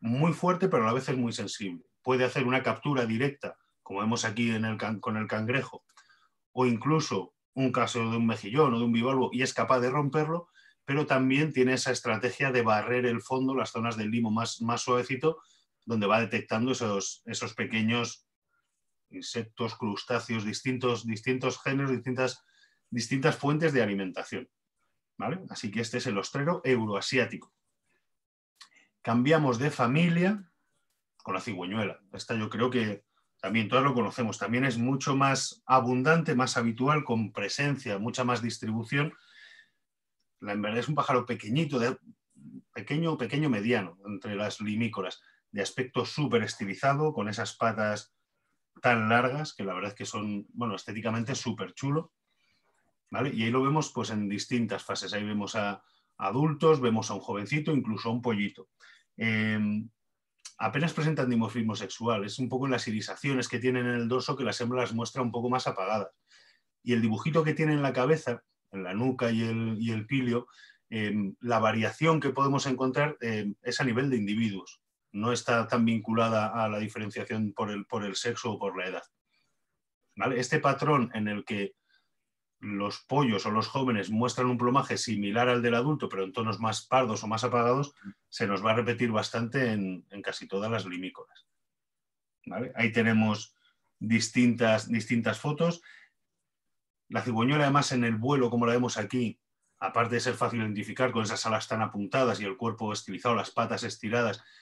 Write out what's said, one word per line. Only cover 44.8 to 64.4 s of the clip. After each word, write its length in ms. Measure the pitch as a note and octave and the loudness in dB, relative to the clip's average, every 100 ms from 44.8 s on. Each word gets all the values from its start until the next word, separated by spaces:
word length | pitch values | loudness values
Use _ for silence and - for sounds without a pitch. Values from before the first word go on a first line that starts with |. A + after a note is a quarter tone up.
| A#2 G#2+ F2+ - _ _ _ | -2 -2 -8 -8 _ _ _
de 100 | G2+ | -6
aspecto 420 | F#2+ - C3 B2+ | -4 -4 -4 -2
súper 380 | A#2 - C#3 A#2 | -4 -2 2 2
estilizado, 720 | G#2 - G2 G2 C#3 C#3 D#3 | 0 -4 -8 -2 0 2 0
con 140 | A2+ G#2 | 0 -4
esas 280 | G#2 G2+ - | -4 -6 -2
patas 560 | A2+ G#2+ G#2+ G#2 - _ _ _ _ _ _ - | 0 0 -2 -2 -8 _ _ _ _ _ _ -2
tan 260 | B2 A#2 A2 | 2 4 4
largas, 460 | A#2+ B2+ C#3+ D3+ | 4 4 -2 -6
que 100 | - | -6
la 80 | G2 | -6
verdad 200 | F#2 G2+ | -4 -6
es 40 | G2+ | -8
que 80 | |
son, 420 | A2+ A2 G#2 G2+ - | -8 -6 -4 -6 -8
bueno, 220 | - A#2 | -6 -4
estéticamente 600 | F#2+ - G#2 A2 A2+ A2+ | -6 -8 -6 -2 -2 -2
súper 380 | C3 A#2+ G2+ F#2+ | -4 -4 -6 -6
chulo, 400 | - C#3 D3+ - _ _ _ _ _ _ _ _ _ - | -6 -2 -2 -2 _ _ _ _ _ _ _ _ _ -10
¿vale? 200 | - - | -4 -2
Y 120 | A2 | 0
ahí 60 | A2+ | 0
lo 120 | B2 | 2
vemos, 300 | C3+ D#3 D3+ | 2 2 0
pues, 160 | B2 A2 | -4 -4
en 180 | A2 G2+ | -2 -2
distintas 540 | G2+ - B2 A2 G2 | -4 -2 -2 -2 -4
fases. 300 | - G2 - | -6 -8 -6
Ahí 100 | G#2 | -6
vemos 300 | G#2 G#2 G2 | -4 -4 -4
a 280 | A2 G2+ G2 _ _ _ - | -2 -2 -4 _ _ _ -6
adultos, 600 | G2 A#2+ D#3 D3 D#3+ D3+ | -2 2 2 4 6 6
vemos 300 | B2 A2 A2+ | 4 2 0
a 40 | |
un 60 | G2+ | -6
jovencito, 520 | - G2+ G#2 D3+ D3+ | -6 -6 -2 -2 0
incluso 360 | C#3+ G#2+ G2+ A#2 | 0 0 -2 -2
a 40 | |
un 80 | A#2+ | -2
pollito. 480 | A#2+ G#2 G2+ - - _ - - _ - | 0 -2 -2 -6 -20 _ -20 -20 _ -4
Em, 720 | A2+ A2 G#2+ G#2+ G#2 G#2+ A2+ _ _ _ _ _ - - | 0 2 2 2 0 0 -4 _ _ _ _ _ -20 -4
apenas 340 | A2+ C#3 E3 | -2 0 -2
presentan 380 | - D#3 D3 B2+ | 0 0 0 2
dimorfismo 440 | A#2 A2+ A#2+ A2 | 2 2 0 -2
sexual, 500 | G2+ G2+ - A#2 G#2+ G#2 | -2 -6 -4 0 0 -2
es 120 | A2 | -4
un 120 | B2+ | -4
poco 160 | B2+ C3+ | -2 0
en 60 | |
las 140 | B2 - | -2 -2
irisaciones 640 | G#2+ G2+ - C#3+ C3 A#2 | -4 -6 -6 -2 -2 -2
que 100 | A#2+ | -2
tienen 280 | B2 B2+ B2 | 0 0 0
en 80 | |
el 140 | A#2+ A#2 | 0 0
dorso 280 | B2+ A#2+ | -2 -2
que 80 | C3+ | -2